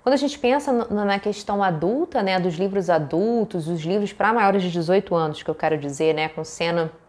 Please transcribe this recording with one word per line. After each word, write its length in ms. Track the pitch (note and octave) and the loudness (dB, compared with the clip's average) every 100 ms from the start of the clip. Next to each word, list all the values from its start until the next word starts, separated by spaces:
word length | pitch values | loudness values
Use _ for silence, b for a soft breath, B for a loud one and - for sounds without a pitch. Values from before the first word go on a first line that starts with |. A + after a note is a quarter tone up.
Quando 140 | - | 2
a 40 | C#4 | 2
gente 200 | C#4+ C#4+ | 0 -2
pensa 340 | A#3+ C#4 C#4+ | 0 0 2
no, 320 | A#3+ A3 G#3 | 0 0 0
na 140 | G3+ G3 | 0 0
questão 440 | G#3 G#3 - G3+ | -2 -6 -4 0
adulta, 600 | G3 D#3+ E3+ B3 E4+ C4 | 0 2 0 0 0 0
né, 160 | G3 F#3 | 0 2
dos 160 | F3+ | 0
livros 340 | D#3+ G3 F#3+ F3 | 0 -2 -2 2
adultos, 760 | E3 D3 D#3+ G#3+ A#3 G#3+ F3+ D#3 | 2 2 0 0 0 0 -4 -4
os 120 | E3+ | -4
livros 320 | D#3 G3 G3+ | -2 -2 -2
pra 200 | - G3+ | 0 2
maiores 300 | A#3 G3+ G3+ | 4 4 2
de 80 | F3+ | 0
dezoito 440 | E3+ D#3+ F#3+ G3+ | -2 2 2 2
anos, 280 | E3+ D#3+ D3+ | 0 0 -4
que 80 | - | -6
eu 40 | |
quero 220 | D3+ D#3 D#3 | -2 0 -2
dizer, 380 | C#3+ C#3 D#3+ | -4 0 0
né, 140 | D#3 D#3 | 2 -2
com 160 | D#3 | -4
cena 480 | D#3+ - E3+ E3+ D#3+ - | -12 -4 -2 0 -2 -6